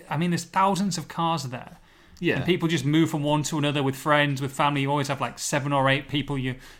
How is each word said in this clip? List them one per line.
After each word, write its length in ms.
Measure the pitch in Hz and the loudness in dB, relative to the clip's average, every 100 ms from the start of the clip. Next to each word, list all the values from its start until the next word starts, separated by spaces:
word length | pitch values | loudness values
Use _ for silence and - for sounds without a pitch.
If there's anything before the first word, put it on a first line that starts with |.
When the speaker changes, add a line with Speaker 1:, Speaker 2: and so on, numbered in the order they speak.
| - | -8
Speaker 1:
I 80 | 147 | -2
mean, 140 | 175 | 0
there's 120 | 170 | -2
thousands 540 | - 190 190 185 202 165 | -2 2 2 2 0 -2
of 100 | 143 | -6
cars 360 | - 165 160 | -4 -2 -2
there. 340 | 131 123 - - - _ - - | -4 -10 -12 -20 -20 _ -20 -4
Speaker 2:
Yeah. 160 | 170 - | -2 0
Speaker 1:
And 80 | 131 | 2
people 220 | 180 165 | 2 2
just 160 | 160 | 0
move 260 | 135 156 160 | 2 2 2
from 140 | 156 | 2
one 200 | 147 151 | 0 0
to 140 | 143 156 | 0 0
another 240 | 147 143 | 0 0
with 140 | 135 135 | 0 -2
friends, 460 | 156 147 147 135 | 2 4 4 0
with 100 | 139 | -4
family. 300 | 135 147 143 | 0 0 2
You 100 | 139 | 0
always 160 | 147 139 | 0 -2
have, 140 | 139 | -4
like, 180 | 120 - | -4 -6
seven 320 | - 151 139 | -4 -2 0
or 180 | 143 135 | 2 2
eight 200 | 139 143 | 2 0
people 280 | 147 139 139 | -4 -4 -4
you, 180 | 127 123 - - | -4 -6 -12 -20